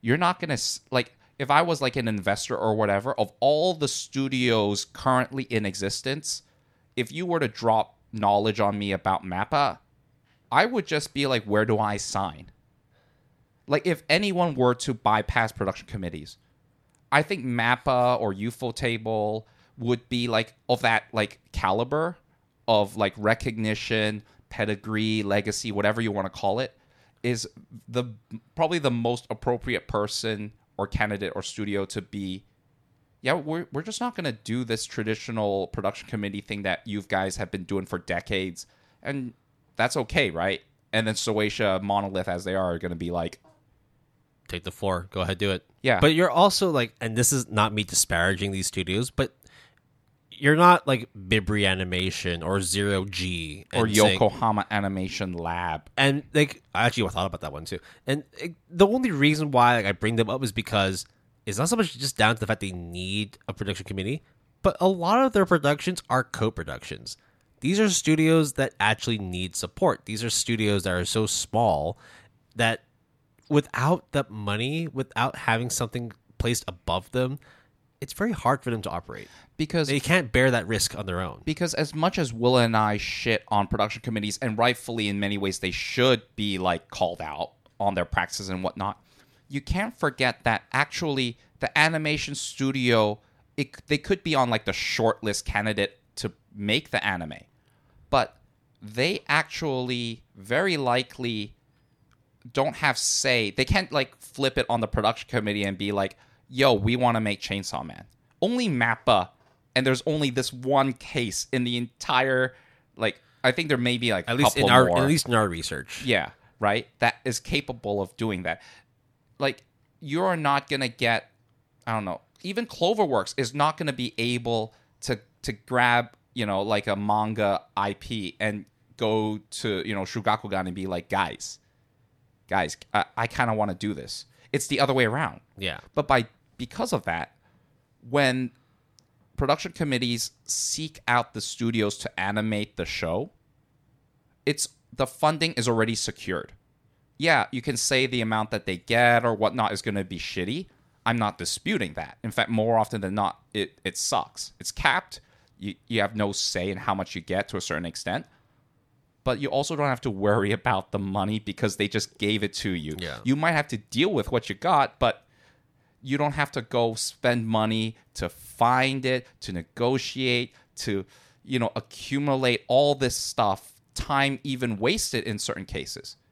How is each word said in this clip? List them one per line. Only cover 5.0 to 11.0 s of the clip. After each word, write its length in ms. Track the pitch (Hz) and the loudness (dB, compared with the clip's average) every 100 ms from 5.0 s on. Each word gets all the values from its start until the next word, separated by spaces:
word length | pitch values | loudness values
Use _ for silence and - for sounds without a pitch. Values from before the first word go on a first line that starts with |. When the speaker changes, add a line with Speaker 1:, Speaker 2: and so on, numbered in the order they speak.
| 131 127 123 135 | 2 2 0 -6
Speaker 1:
in 220 | 131 113 104 | -2 -2 -2
existence, 760 | 92 98 - 131 147 151 - _ _ _ _ _ - | -4 -4 -4 -4 -6 -6 -8 _ _ _ _ _ -6
if 160 | 120 | -4
you 140 | 151 180 | -4 -2
were 140 | 170 | 0
to 80 | 131 | 0
drop 500 | - 117 110 - _ _ | 0 2 2 2 _ _
knowledge 460 | 107 104 101 110 104 | 0 4 4 2 2
on 180 | 101 101 | 0 0
me 140 | 101 | -2
about 320 | 95 - 95 | -2 0 -2
mappa, 560 | 95 90 104 151 139 - _ _ _ _ _ _ _ | -2 -4 0 0 0 -2 _ _ _ _ _ _ _
I 140 | 131 220 | 4 4
would 200 | 247 170 | 0 -2
just 280 | 151 | -4